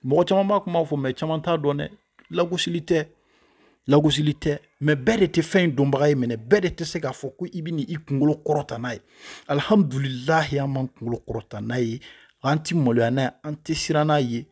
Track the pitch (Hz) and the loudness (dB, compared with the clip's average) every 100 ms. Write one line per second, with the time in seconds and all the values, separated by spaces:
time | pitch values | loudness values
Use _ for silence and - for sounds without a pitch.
0 | 131 151 175 190 196 202 185 170 160 147 | 2 2 4 2 2 0 0 -2 0 -2
1 | 135 131 160 160 160 165 143 143 151 - | -2 -4 -2 -2 0 0 0 -2 -6 -12
2 | _ _ _ 170 170 175 - 170 156 165 | _ _ _ -4 -2 -2 -2 -4 0 0
3 | 151 _ _ _ _ _ _ _ - 143 | 0 _ _ _ _ _ _ _ 4 4
4 | 151 147 151 143 156 147 _ _ 147 147 | 6 2 0 0 -4 -4 _ _ 0 2
5 | 131 226 185 170 151 190 175 131 139 139 | 2 2 2 2 2 2 2 2 2 4
6 | 147 143 120 113 113 202 180 - 160 175 | 2 2 0 -4 2 2 2 -4 -8 -6
7 | 143 - 135 - 180 175 160 165 131 156 | -8 -8 -12 -10 -10 -8 -6 -6 -4 -8
8 | - 139 147 151 - 147 143 120 123 107 | -4 2 2 2 -2 -2 -2 -8 -6 -8
9 | _ _ - - - 143 - 214 156 131 | _ _ -20 -20 -4 -2 4 4 4 0
10 | 139 127 131 160 147 139 139 135 131 _ | -4 -6 0 0 0 -2 -2 -4 -6 _
11 | 117 117 - 113 - 104 110 123 117 120 | -6 -6 -6 -10 -10 -10 -6 -2 -2 -4
12 | - - _ _ 135 151 156 165 127 120 | -12 -20 _ _ -2 -2 0 0 2 4
13 | 117 135 127 _ 151 151 - 156 - 156 | 2 2 -2 _ -12 -12 -6 -6 0 0
14 | 151 147 123 117 - | 2 2 0 -4 -8